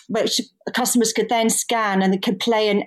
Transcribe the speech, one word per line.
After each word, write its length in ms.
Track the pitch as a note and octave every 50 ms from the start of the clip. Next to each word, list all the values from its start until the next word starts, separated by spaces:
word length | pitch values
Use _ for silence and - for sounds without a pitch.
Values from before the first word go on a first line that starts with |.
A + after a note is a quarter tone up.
| - -
which 320 | G3+ A3 G3 - - - A#3+ - _ _ - - -
customers 400 | - B3 A#3+ - B3 A3+ A3 -
could 160 | - A3 A3+
then 200 | A#3+ A#3 A3+ A3+
scan 540 | A3+ - - - A#3+ A3+ A3 G#3 G3 F#3+ F#3+
and 100 | F#3+ F#3+
they 40 | G3
could 220 | F#3+ A#3 - -
play 300 | - A#3+ A3+ A3 G#3+ G#3+
an 140 | G3+ G3+ -